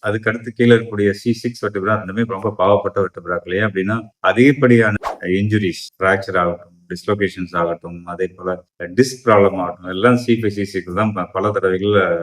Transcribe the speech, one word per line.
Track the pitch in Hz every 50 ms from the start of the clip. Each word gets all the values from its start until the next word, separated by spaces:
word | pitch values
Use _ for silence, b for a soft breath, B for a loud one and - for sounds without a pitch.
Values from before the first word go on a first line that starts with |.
அதுக்கு | - 107 104 113 110 113
அடுத்து | 113 120 120 127 117
கீழே | - 120 120 120
இருக்கக்கூடிய | 110 113 113 107 104 101 101 98
சி | - - 120 113 110
சிக்ஸ் | - 120 120 - -
வெர்டெப்ரா | 104 104 101 95 104 110 104
ரெண்டுமே | - 92 95 110 117 - 95
ரொம்ப | 95 - 110 101 -
பாவப்பட்ட | 92 98 104 101 - 98 - 101
வெர்டெப்ராக்கள். | 98 85 _ - 85 85 87 87 - 87 90
ஏன் | 98 110 110
அப்படின்னா | 95 95 95 98 110 117 107 - _ _ - 92
அதிகப்படியான | 95 110 127 139 143 139 135 127 120 117 113 107 101 - - - - - - 90 92 98
இன்ஜுரிஸ், | 101 104 107 107 104 90 85 - - - _
ஃப்ராக்சர் | _ 95 95 98 95 - - 92 92
ஆகட்டும், | 87 87 85 85 - _ _ _ _ _
டிஸ்லோகேஷன்ஸ் | 90 87 - - 104 101 101 92 - - 90 85 87 87
ஆகட்டும், | 85 85 85 85 - 87 87 87 85 87 87
அதே | 87 95 90
போல | 92 92 92 92 92 90 - _ _ _ 107 98 90 107
டிஸ்க் | 131 135 - - _
ப்ராப்ளம் | 117 110 101 101 98 95 95 90
ஆகட்டும், | 85 87 - 90 90 92
எல்லாம் | 95 104 123 123 120 120
சி | - 117
ஃபைவ், | 110 110 104 101
சி | 101 101
சிக்ஸ் | 95 - 95 90 90 87 95
தான் | 110 110 104
ப-, | 95 90 87 -
பல | 95 98 107 101
தடவைகள்ல | 101 92 95 92 92 98 104 104 98 92 87 85 82